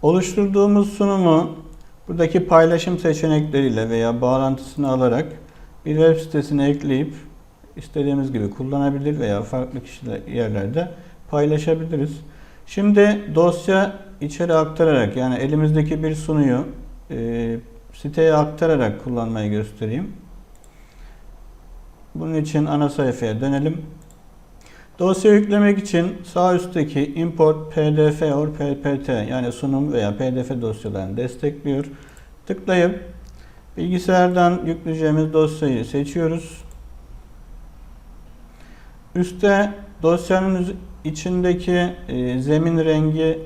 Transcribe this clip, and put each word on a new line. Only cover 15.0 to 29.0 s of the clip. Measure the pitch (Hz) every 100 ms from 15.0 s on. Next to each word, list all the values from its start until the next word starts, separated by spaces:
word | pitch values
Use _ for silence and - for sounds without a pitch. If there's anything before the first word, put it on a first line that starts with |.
| 107 120
yani | 127 127
elimizdeki | 135 151 151 156 151 156
bir | 156 156
sunuyu, | - 156 139 123 156 - - - -
e, | 131 117 117 113 117 - - -
siteye | - 147 151 160
aktararak | 151 151 156 165 151 113 104
kullanmayı | 127 120 113 113 104
göstereyim. | 104 107 - 110 123 202 - - - - - - - - - - - - - - - - - - - - 160
Bunun | 160
için | 160 151 156 151
ana | 147 143
sayfaya | 143 135 117 117 107
dönelim. | 135 139 151 160 - - - - - - - - - - - -
Dosya | 180 185 214
yüklemek | 208 208 208 208 202
için | 196 170 175 -
sağ | - 175 180 180
üstteki | 180 175 151 143 143
Import | 147 170 165 156 156 156
P | 160 151 151
D | 151
F | 151 156
or | 143 151
P | 151 143 143
P | 143 139